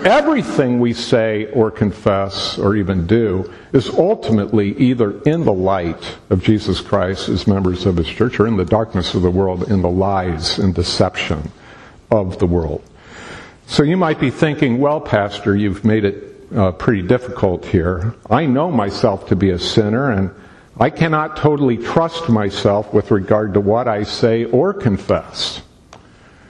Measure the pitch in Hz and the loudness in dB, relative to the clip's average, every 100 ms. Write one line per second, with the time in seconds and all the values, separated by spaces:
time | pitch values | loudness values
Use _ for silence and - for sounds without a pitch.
0 | 190 262 294 285 170 - 127 123 120 113 | 2 2 2 0 0 0 0 2 0 -2
1 | - 123 113 107 107 127 110 - 104 - | 0 0 2 -2 -2 0 0 2 -2 0
2 | 110 98 98 - - - 104 107 92 95 | 0 0 0 -6 -8 -2 0 2 0 -2
3 | 82 113 110 92 90 - - 139 - - | 2 2 2 -2 -6 -12 -2 0 0 0
4 | 175 220 - 110 98 110 101 - 127 123 | 0 0 0 0 2 0 0 2 2 2
5 | 104 95 151 165 131 95 95 98 85 80 | 0 0 0 0 2 0 0 0 -2 -6
6 | - - - 95 - 107 98 90 - 98 | -12 -14 -2 0 2 2 0 -4 -2 0
7 | 92 95 - 107 - 98 92 90 101 85 | 0 -2 -4 -2 0 0 0 0 0 0
8 | 80 - 117 - 110 104 87 110 113 95 | -2 -2 0 2 0 0 0 0 0 -4
9 | 87 101 90 92 95 90 90 98 87 90 | -2 0 0 2 0 -2 -2 0 0 0
10 | 95 95 90 80 80 - 98 85 90 - | 0 0 -2 -4 -4 -2 0 0 -2 0
11 | 92 - - 78 78 - - - - - | 0 -2 -6 -6 -8 -14 -20 -20 -20 -18
12 | - 110 92 95 92 87 78 73 - - | -2 0 0 0 0 0 -2 -6 -12 -20
13 | - - - - - - - - 147 185 | -20 -20 -18 -18 -20 -20 -4 0 2 2
14 | 165 - 135 - 156 143 143 120 143 151 | 2 0 -2 0 -2 0 0 2 2 0
15 | 147 107 101 - - 101 104 87 110 110 | 0 0 0 -2 0 0 0 0 0 2
16 | 101 - - - - - 95 87 - 104 | 0 -2 -10 -20 -8 0 0 0 0 0
17 | 90 123 - - 98 87 - 92 85 92 | 2 0 -2 -2 0 0 0 0 0 -2
18 | 104 - - 123 160 127 175 131 98 - | -4 -6 -2 0 2 0 0 0 -2 0
19 | 113 95 - 95 98 87 - - 104 113 | 0 0 -2 0 2 0 -2 0 2 2
20 | 139 98 95 - - - - - 123 - | 0 0 -2 -6 -20 -20 -10 -2 0 2
21 | 165 156 156 - 151 147 135 113 - 170 | 0 0 -2 -2 0 2 2 0 -2 0
22 | 165 - - 110 101 - 104 101 110 107 | 0 -2 0 0 0 0 2 2 0 0
23 | - 104 92 107 107 101 101 113 123 104 | 2 0 2 0 2 0 2 2 0 -2
24 | 104 - 117 113 117 127 180 196 113 98 | -2 0 2 2 2 2 2 0 -2 -2
25 | - 87 - - - - - _ _ - | 0 -2 -4 -8 -8 -8 -16 _ _ -20
26 | - - - - - | -20 -20 -20 -20 -20